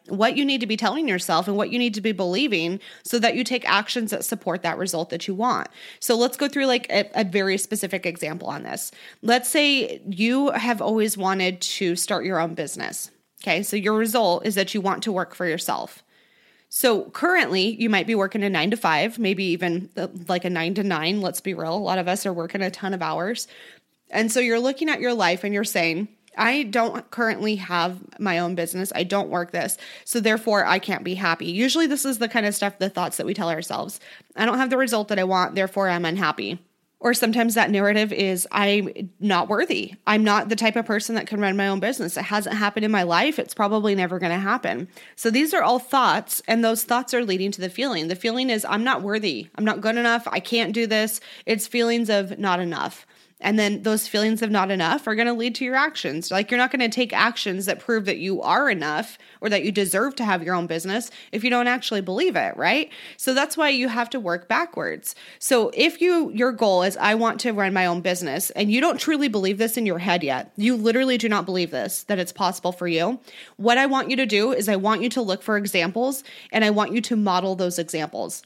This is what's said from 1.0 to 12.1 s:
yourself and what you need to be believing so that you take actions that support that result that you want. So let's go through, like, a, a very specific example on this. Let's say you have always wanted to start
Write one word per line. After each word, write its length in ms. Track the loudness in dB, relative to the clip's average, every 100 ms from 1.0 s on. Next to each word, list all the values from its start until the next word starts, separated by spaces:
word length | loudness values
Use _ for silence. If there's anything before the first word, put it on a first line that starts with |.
| 0
yourself 400 | -2 2 0 2
and 80 | -2
what 140 | 0
you 80 | 0
need 160 | -2
to 80 | 0
be 100 | -2
believing 680 | -2 0 0 0 0 -2 -4 -10 -16
so 160 | -4 0
that 160 | 2 0
you 80 |
take 200 | -2 -2 2
actions 400 | 0 0 -4 -4
that 160 | -4 -6
support 380 | -6 -4 -4
that 160 | -4 -4
result 320 | -4 -4 -4
that 160 | -6 -6
you 80 | -2
want. 340 | -2 -2 -4 -12 -20 -8
So 160 | 0 2
let's 220 | 2 0
go 100 | -2
through, 180 | 0 2
like, 220 | 0 0
a, 180 | 0 0
a 100 | 0
very 360 | 0 0 0 0
specific 480 | -2 -4 -4 -4 -4
example 400 | -6 -8 -6 -8
on 160 | -8
this. 260 | -8 -8 -10 -14 -20 -6
Let's 260 | 2 2 4
say 540 | 2 4 2 0 -6 -8
you 400 | 0 2 2 2
have 320 | 0 0 0
always 380 | 0 2 0 0
wanted 420 | -2 0 0 -2
to 340 | -6 -2 -2 -2
start 300 | -2